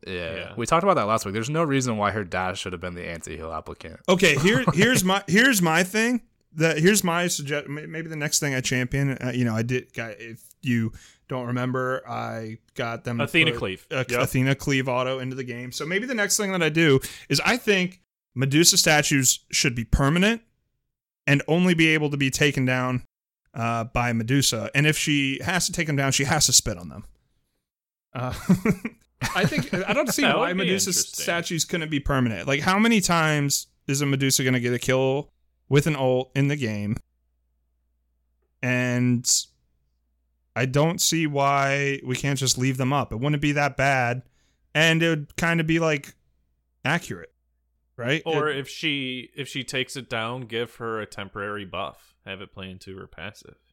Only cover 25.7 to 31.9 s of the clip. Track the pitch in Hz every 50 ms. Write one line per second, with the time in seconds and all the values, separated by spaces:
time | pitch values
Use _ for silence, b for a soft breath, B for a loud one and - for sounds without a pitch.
25.7 | 180 - 160 151 147 135 139 135 131 - 139 139 170 151 - - 131 - - 120
26.7 | 104 85 87 78 67 98 - - _ _ _ _ _ _ _ _ _ _ _ _
27.7 | _ _ _ _ _ _ _ _ _ 123 123 127 - - - - 185 180 - 226
28.7 | 185 - - 240 - _ _ _ _ _ - - - - 196 - 311 - - -
29.7 | - 180 190 - 208 277 320 247 - - 285 - 143 175 240 175 180 185 190 175
30.7 | 185 196 190 196 175 - - - - - - - 175 170 170 - 180 160 - -
31.7 | - 175 160 156